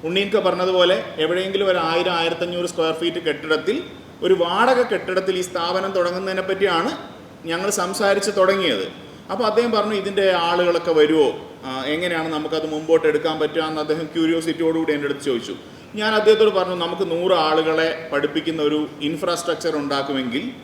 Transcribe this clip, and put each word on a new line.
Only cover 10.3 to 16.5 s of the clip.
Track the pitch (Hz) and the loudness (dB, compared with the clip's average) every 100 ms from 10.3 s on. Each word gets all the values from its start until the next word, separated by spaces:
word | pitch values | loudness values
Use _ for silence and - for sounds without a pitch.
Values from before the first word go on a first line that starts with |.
ആളുകളൊക്കെ | 180 170 175 180 175 170 | 2 2 2 2 2 2
വരുമോ, | 160 151 160 135 - - - | 4 6 6 4 2 -12 -14
ആ, | - - | -8 -6
എങ്ങനെയാണ് | 131 156 180 170 160 | -4 -2 -2 -2 -2
നമുക്കത് | 156 156 160 156 | -4 -2 -4 -2
മുമ്പോട്ട് | 156 160 165 160 | -6 2 4 4
എടുക്കാൻ | 151 160 156 | 2 0 -2
പറ്റുക?" | 151 156 | -2 -2
എന്ന് | 156 156 | -4 -4
അദ്ദേഹം | 151 156 156 | -2 -4 -4
ക്യൂരിയോസിറ്റിയോടുകൂടി | 165 160 165 160 151 165 160 160 | -2 0 0 -2 -2 0 0 0
എൻ്റെ | 147 143 | -2 -2
അടുത്ത് | 139 | -4
ചോദിച്ചു. | 143 120 107 92 - - - 214 | -2 -2 -4 -12 -12 -20 -14 -4
ഞാൻ | 214 | 0
അദ്ദേഹത്തോട് | 214 208 214 | 4 6 6
പറഞ്ഞു, | 214 | 6